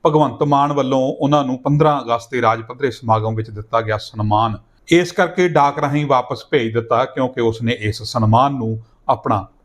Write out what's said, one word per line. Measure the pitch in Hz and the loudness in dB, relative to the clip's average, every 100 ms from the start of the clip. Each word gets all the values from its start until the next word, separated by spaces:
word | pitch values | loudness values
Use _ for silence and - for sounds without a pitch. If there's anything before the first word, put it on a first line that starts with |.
| 165 | 2
ਭਗਵੰਤ | 151 143 110 | 2 2 0
ਮਾਨ | 147 143 143 | 0 2 2
ਵੱਲੋਂ | 143 131 135 | 0 0 0
ਉਹਨਾਂ | 131 - 139 147 | -2 -2 0 2
ਨੂੰ | 131 127 | 0 -4
ਪੰਦਰਾਂ | 143 147 151 143 | 0 2 2 2
ਅਗਸਤ | 117 117 - | -2 -4 -2
ਦੇ | 127 | 0
ਰਾਜ | 113 113 | 0 0
ਪੱਧਰੇ | 113 127 135 | -6 -4 -4
ਸਮਾਗਮ | - 113 110 110 | -4 0 0 0
ਵਿੱਚ | 110 110 | -4 -8
ਦਿੱਤਾ | 104 104 113 | -12 -4 -2
ਗਿਆ | 110 107 | -2 -6
ਸਨਮਾਨ | - 110 107 104 113 107 _ _ - | -6 -4 0 2 0 -4 _ _ 2
ਇਸ | 165 170 | 2 2
ਕਰਕੇ | - 180 180 180 | -2 -2 2 2
ਡਾਕ | 151 143 147 | 4 2 2
ਰਾਹੀਂ | 147 147 147 | -2 0 2
ਵਾਪਸ | 127 - 123 - | 0 0 -10 -2
ਭੇਜ | 147 113 | 0 0
ਦਿੱਤਾ, | 113 113 120 | -2 0 0
ਕਿਉਂਕਿ | 131 - 127 127 | 0 -2 -4 0
ਉਸਨੇ | 113 113 120 120 | -2 0 -4 -2
ਇਸ | 107 - | -4 -6
ਸਨਮਾਨ | 107 123 110 113 139 | -6 0 2 4 2
ਨੂੰ | 135 113 113 - _ - | 0 -6 -6 -12 _ -4
ਆਪਣਾ | 123 135 107 95 _ | -2 0 -4 -4 _